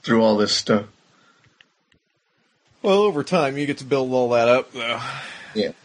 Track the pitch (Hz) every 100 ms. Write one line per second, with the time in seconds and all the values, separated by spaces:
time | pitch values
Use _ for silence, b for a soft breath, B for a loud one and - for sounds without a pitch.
0 | - 113 113 104 104 - - 107 - _
1 | _ b b b b b _ _ _ _
2 | _ _ _ _ _ _ _ _ 214 196
3 | 208 151 139 180 139 139 143 139 131 139
4 | 131 127 123 120 117 127 123 127 117 117
5 | 127 135 B B B 110 85 -